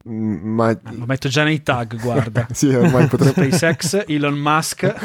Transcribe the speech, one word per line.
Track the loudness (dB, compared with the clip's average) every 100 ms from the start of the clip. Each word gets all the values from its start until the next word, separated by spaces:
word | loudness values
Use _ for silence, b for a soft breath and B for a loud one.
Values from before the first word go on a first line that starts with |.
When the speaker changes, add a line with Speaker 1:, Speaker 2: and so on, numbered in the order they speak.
| -12
Speaker 1:
m-, | -6 -4 -4 -4
ma | 0 0
Speaker 2:
Ah, | 0 -6
lo | -10 -4
metto | -4 -2
già | 0
nei | 0 0
tag, | -2 -2 -4 -6
guarda. | -2 -2 -2 -2 -4
Speaker 1:
<laughs> |
Sì, | 0 2
ormai | 4 4 4 4
potremmo | 4 2
Speaker 2:
SpaceX, | 4 2 2 2 0 -2 -2 -2
Elon | -2 -2 -2
Musk, | 0 0 -2 -2 -4 -2